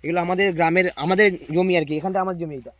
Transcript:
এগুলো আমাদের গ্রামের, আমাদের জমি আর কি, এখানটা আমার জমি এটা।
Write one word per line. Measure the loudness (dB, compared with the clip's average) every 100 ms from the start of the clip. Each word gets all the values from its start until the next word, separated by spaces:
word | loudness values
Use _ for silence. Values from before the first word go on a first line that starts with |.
এগুলো | -2 -4 -2
আমাদের | 0 0 2
গ্রামের, | 2 2 2 0 0
আমাদের | 4 4 2 -4 0
জমি | 2 2
আর | 0
কি, | -4
এখানটা | -4 -2 -4
আমার | -4
জমি | -8 -8
এটা। | -14 _